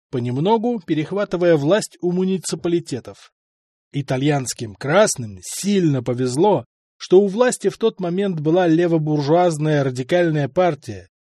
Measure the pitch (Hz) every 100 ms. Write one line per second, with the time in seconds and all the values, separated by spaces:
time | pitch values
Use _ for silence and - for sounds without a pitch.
0 | _ 127 120 127 180 226 240 233 - 151
1 | 151 190 202 175 175 160 143 208 - -
2 | 180 180 190 190 - 170 175 170 170 123
3 | - - - _ _ _ _ _ _ 143
4 | 143 131 143 143 123 - 113 98 135 175
5 | 214 - 113 95 - - 190 202 165 135
6 | 123 123 127 127 208 165 - _ _ _
7 | - 180 202 196 254 226 196 - 226 -
8 | 180 180 202 165 147 175 175 160 175 165
9 | 151 151 139 170 180 151 156 151 135 127
10 | 127 180 170 151 135 185 180 147 - 98
11 | 87 _ _